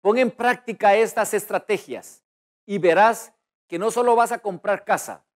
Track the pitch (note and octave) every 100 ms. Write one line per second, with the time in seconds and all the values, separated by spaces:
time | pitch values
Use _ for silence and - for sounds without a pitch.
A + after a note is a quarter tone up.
0 | G3 A3+ B3+ - A#3+ B3 - G3+ G#3 G3+
1 | A3+ A3 G3+ G#3 - G3 - G3+ - A2+
2 | - - _ _ _ _ - G3+ E3+ E3
3 | A3 A3+ - _ _ _ _ E3+ G#3+ A3+
4 | B3 A#3 A#3 A#3 G#3 F3+ G3+ G3 - G3+
5 | - - _